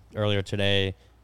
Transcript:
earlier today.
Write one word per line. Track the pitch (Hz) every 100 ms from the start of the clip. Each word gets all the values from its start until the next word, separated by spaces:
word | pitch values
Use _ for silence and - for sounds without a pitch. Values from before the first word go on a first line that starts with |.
| - 107
earlier | 104 101
today. | 98 101 98 98 95 - - _